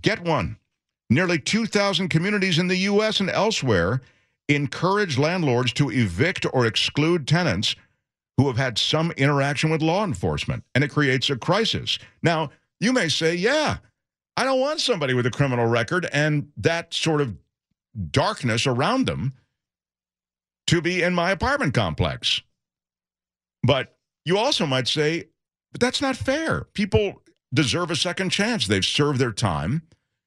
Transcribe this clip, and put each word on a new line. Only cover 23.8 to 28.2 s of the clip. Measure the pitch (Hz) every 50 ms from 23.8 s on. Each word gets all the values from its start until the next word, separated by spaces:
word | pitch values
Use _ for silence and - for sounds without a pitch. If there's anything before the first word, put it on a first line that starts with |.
| 123 - _ _ _ _ _ _ -
you | 147 180
also | 202 233 285 - - 185
might | 143 131 131 123 -
say, | - 160 147 151 165 170 - - _ _ _ _ _ _ _ _
"But | - -
that's | 240 254 254 -
not | 294 269 247
fair. | - - 269 269 311 320 320 - - - - -
People | - 214 196 - 220 208 185 - - _ _ _ _ _ _ 123
deserve | 135 151 113 135 170 175 160
a | 175
second | - - 180 170 -